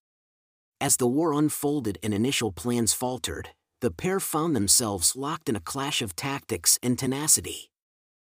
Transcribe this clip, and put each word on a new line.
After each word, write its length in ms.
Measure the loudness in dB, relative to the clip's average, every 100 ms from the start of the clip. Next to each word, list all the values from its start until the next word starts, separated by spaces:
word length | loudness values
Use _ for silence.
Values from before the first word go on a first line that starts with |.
| _ _ _ _ _ _ _ -4
As 160 | 0 2
the 120 | 2
war 260 | 2 2
unfolded 640 | 2 2 2 -2 0 -2 -4
and 120 | -2
initial 380 | 2 2 0 -2
plans 420 | -2 -2 2 2
faltered, 560 | 0 -2 -4 -6 -8 -12 -16 _ -4
the 80 | -4
pair 280 | -2 -2 -2
found 380 | 0 0 2 2
themselves 580 | 4 4 4 0 0
locked 360 | 0 -6 -4 -4
in 60 | -4
a 40 |
clash 400 | -4 -4 -2 -2
of 160 | -4 -4
tactics 640 | -6 -6 -4 -2 2 2
and 160 | 2 0
tenacity. 720 | 0 -2 2 2 0 -10 -14 _ _ _ _ _